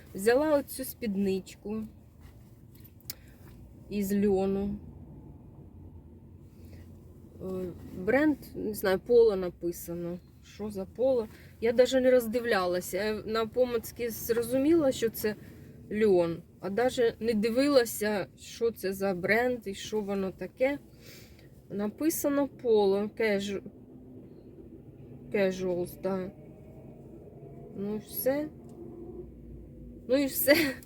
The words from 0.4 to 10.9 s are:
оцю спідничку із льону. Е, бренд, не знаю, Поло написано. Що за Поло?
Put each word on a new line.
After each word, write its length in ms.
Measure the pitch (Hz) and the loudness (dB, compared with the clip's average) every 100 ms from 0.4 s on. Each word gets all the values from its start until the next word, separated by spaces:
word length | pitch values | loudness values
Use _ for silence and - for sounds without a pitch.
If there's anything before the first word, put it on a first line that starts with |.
| 311 285 | 4 2
оцю 260 | 269 - | 0 -8
спідничку 960 | 262 - 226 190 196 190 - - 202 220 220 - - - - - - - - - - - - - - - - - - - - | -10 -6 -4 0 0 -2 -6 -14 -10 -8 -10 -16 -20 -20 -20 -20 -20 -20 -20 -20 -20 -20 -18 -18 -20 -20 -20 -20 -20 -20 -6
із 360 | 202 196 202 202 | -4 0 2 4
льону. 520 | 190 196 196 202 208 - - - - - - - - - - - - - - - - - - - - - - - - - - | 4 2 0 -2 -6 -12 -18 -18 -18 -18 -20 -20 -20 -20 -20 -20 -20 -20 -20 -20 -20 -20 -20 -20 -20 -20 -20 -20 -20 -20 -14
Е, 20 | 190 185 180 - - | -10 -8 -8 -10 -14
бренд, 420 | 185 185 262 311 269 - | -4 2 4 4 2 -6
не 200 | - 214 | -6 -6
знаю, 240 | 208 196 185 | 0 2 2
Поло 380 | - 240 226 190 | 6 8 8 4
написано. 840 | 180 - 175 170 - 170 170 175 - - - | -2 -4 -6 -6 -10 -8 -6 -8 -12 -20 -20
Що 160 | - 214 | -12 -8
за 140 | 196 | -8
Поло? 440 | 190 | -10